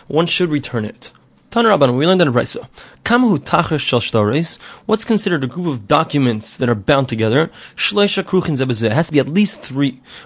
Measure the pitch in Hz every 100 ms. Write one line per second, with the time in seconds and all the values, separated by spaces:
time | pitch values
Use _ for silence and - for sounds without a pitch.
0 | - 143 170 - 180 147 - 120 107 -
1 | - - _ _ _ 233 233 190 135 123
2 | 160 185 156 120 - - - - - -
3 | - 240 247 170 - 165 165 151 - 123
4 | - 113 104 139 165 - - - - 214
5 | - 220 - 170 131 165 175 127 98 147
6 | 160 147 127 107 - - 123 113 98 139
7 | 131 113 110 123 165 - - - - 202
8 | 202 202 180 185 165 143 131 113 113 117
9 | 170 147 135 170 208 - - 131 143 131
10 | - -